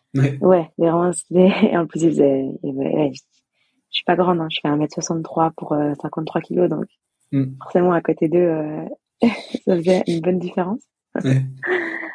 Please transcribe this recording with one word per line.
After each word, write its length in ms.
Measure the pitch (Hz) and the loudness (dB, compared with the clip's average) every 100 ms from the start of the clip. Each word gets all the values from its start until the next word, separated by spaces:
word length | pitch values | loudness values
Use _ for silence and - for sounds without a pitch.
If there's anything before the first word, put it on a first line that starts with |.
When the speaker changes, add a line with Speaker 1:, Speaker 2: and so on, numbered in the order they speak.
| _ | _
Speaker 1:
Ouais. 240 | 135 135 135 | 0 0 2
Speaker 2:
Ouais, 280 | - 175 160 - | 4 4 2 0
des, 80 | 165 | 0
vraiment, 260 | 170 180 | 2 0
c'était, 360 | 170 - 175 185 | -2 0 4 4
<laughs> 220 | - 214 | 4 2
et 40 | 175 | 2
en 100 | 160 | -2
plus, 160 | 156 | 0
ils 80 | 165 | 2
faisaient, 340 | 151 143 135 135 - | 4 4 2 -2 -6
il 40 | 143 | -6
y 120 | 135 | -4
avait, 140 | 139 | -2
ouais, 160 | 156 147 | 0 0
je, 60 | 131 | -4
je 720 | _ _ _ _ _ _ _ - | _ _ _ _ _ _ _ -6
suis 60 | |
pas 120 | - 175 | 0 2
grande, 240 | 180 175 | 2 0
hein, 80 | 160 | -2
je 80 | - | -4
fais 80 | 147 | -2
un 80 | 147 | 0
mètre 180 | 147 | -2
soixante-trois 580 | - 156 165 160 170 160 - | -4 -6 -4 -4 0 0 -2
pour, 160 | - | -4
euh, 180 | 151 147 147 | -2 -2 -4
cinquante-trois 400 | 151 - 156 170 | -8 -6 -4 -6
kilos, 280 | - 175 175 | -2 0 0
donc 180 | 160 - _ _ _ - | -2 -8 _ _ _ -4
Speaker 1:
Hmm. 200 | 139 135 135 | -2 -2 -6
Speaker 2:
forcément, 300 | - 185 180 | -2 0 2
à 100 | 170 | 2
côté 260 | 165 160 160 | 0 0 2
d'eux, 100 | 175 | 2
euh, 460 | 175 160 151 156 160 285 _ - | 2 0 -4 -8 -10 -14 _ 0
<laughs> 420 | 233 - - - - | 0 0 -10 -6 0
ça 100 | 180 | 0
faisait 260 | 165 185 - | 2 2 2
une 140 | 165 | -2
bonne 180 | 170 180 | 0 -2
différence. 440 | 180 - 180 247 _ _ _ - | -2 -4 -4 -6 _ _ _ -4
Speaker 1:
Ouais. 160 | 135 135 - - - 359 330 - 320 | 2 2 0 -6 -4 -2 -4 -8 -12